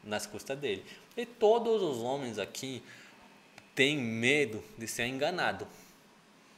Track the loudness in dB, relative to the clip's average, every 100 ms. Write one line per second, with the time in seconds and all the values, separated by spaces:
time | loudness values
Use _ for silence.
0 | -6 -4 -4 -10 -8 -4 -2 -4 -6 -20
1 | -14 -8 -8 4 6 6 4 2 0 -2
2 | -2 -2 -4 -4 -6 -8 -10 -10 -12 -20
3 | -20 -20 -20 -20 -20 -20 -4 4 4 4
4 | -2 2 4 4 2 -2 -12 -12 -8 -4
5 | -4 -2 -2 0 -2 -2 -8 -14 -20 -20
6 | -20 -20 -20 -20 -20